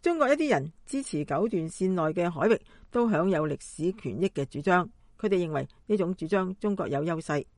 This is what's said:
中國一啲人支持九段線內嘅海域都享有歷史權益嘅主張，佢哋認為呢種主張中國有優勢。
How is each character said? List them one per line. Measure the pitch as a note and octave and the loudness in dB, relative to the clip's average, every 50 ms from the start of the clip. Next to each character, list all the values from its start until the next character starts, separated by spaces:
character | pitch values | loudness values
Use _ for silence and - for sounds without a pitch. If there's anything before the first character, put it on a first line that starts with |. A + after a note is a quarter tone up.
中 | - E4+ E4+ E4 | 2 0 2 4
國 | D4 B3+ | 4 4
一 | C#4+ | 4
啲 | D4+ D#4+ D4 | 4 4 2
人 | A3+ D3+ C3+ D#3 - - - | 2 2 0 -4 -10 -14 -14
支 | - - C4+ C4+ | -6 -6 -6 -6
持 | - - D3+ D3 | -4 -4 -4 -4
九 | - D3+ C#3+ F#3+ A#3 | -2 -2 0 0 0
段 | A3 F#3 D#3+ D#3+ | 0 -2 -2 -4
線 | - - F#3+ F#3 | -4 -2 0 0
內 | F#3+ F3+ D#3+ D#3 D#3 | 2 2 0 0 0
嘅 | F#3 F3 E3+ | 0 -2 -2
海 | E3 - - A3 | 0 2 4 4
域 | A3+ - - - - - - - | 4 4 2 -8 -20 -20 -20 -6
都 | - A#3+ A#3+ A#3 | -2 0 2 2
享 | G#3 D#3 E3+ F#3+ | 2 2 2 2
有 | F#3+ D#3 D#3 D#3 | 2 2 0 -2
歷 | D3 C#3 | -2 -6
史 | - - - - D3+ F3 F#3+ | -8 -16 -10 -4 -2 -2 -2
權 | - - C3+ F#2+ A2 | -2 -6 -8 -4 -2
益 | E3+ G3 | -2 -2
嘅 | _ - C#3 | _ -2 -6
主 | C3+ - C#3+ | -6 -6 -4
張， | D3 G3 F3+ F3+ F3 - - - _ - - - | 0 2 2 2 2 0 -8 -20 _ -20 -18 -6
佢 | - G#3+ | -2 0
哋 | G3 F#3 F3 D#3+ | 0 0 0 0
認 | |
為 | D#3 C#3+ C3+ - - - - | -2 -4 -6 -6 -12 -20 -4
呢 | - G#3+ G#3+ | -2 0 0
種 | E3+ E3+ F#3 | 0 -2 -2
主 | - - D#3+ | -6 -4 0
張 | - G3 F#3 F#3 F#3 - | 0 0 0 0 -6 -4
中 | - G#3+ G3+ | -4 -4 -2
國 | F#3 E3+ - | -2 -2 -2
有 | C#3+ C#3 D3 | -2 -2 -2
優 | E3 E3+ D#3+ | -2 -4 -4
勢。 | D#3+ - D3+ D3 - - _ | -4 -2 -2 -2 -2 -6 _